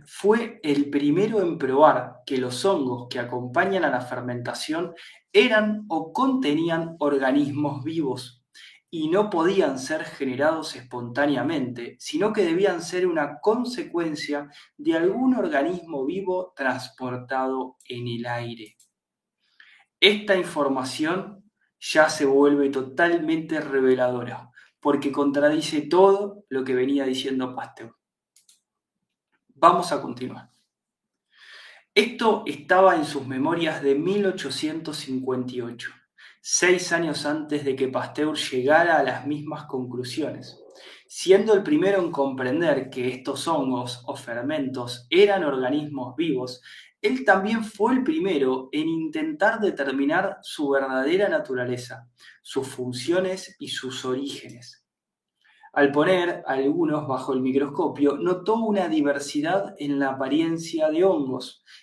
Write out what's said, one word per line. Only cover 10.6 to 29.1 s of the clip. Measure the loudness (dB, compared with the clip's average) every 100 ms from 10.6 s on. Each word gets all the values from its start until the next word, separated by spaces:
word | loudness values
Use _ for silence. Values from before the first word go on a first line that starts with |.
| -6 -12
espontáneamente, | -12 -10 -6 -2 0 0 -2 -2 -4 -8 -12 -14
sino | -8 -2 0
que | 2
debían | 2 2 2 0
ser | -4 -2 0
una | 0 -2 0
consecuencia | 0 2 -2 -6 -4 -4 -2 -4 -4 -6 -6 -16 -20 -4
de | 0 2
algún | 2 2 2 2
organismo | 2 0 0 -4 -6 -6 -4
vivo | -4 -2 -4 -6
transportado | -4 -4 -4 -8 -10 -8 -8 -6 -4 -2 -4 -6 -14 -12
en | -8 -6
el | -6 -6
aire. | -6 -8 -12 -18 _ _ _ _ _ _ _ _ _ -20 _ _ _
Esta | 4 4 2 0
información | 0 -2 0 0 -4 -4 -2 -2 -6 -16 _ _ _ _
ya | 0 4 4
se | 4 4
vuelve | 6 6 4 2
totalmente | -2 -4 0 2 2 0 -2 -2 -4
reveladora, | -2 2 4 4 2 0 -6 -10 -16 _ _ _
porque | 0 0 0
contradice | 0 0 4 4 2 0 -4
todo | 2 6 8 6 0 -8 _
lo | -4
que | -2 0
venía | 2 0 0
diciendo | -2 -4 -4 -4 -8
Pasteur. | -12 -14 -20 _ _ _ _ _ _ _ _ _ _ _ _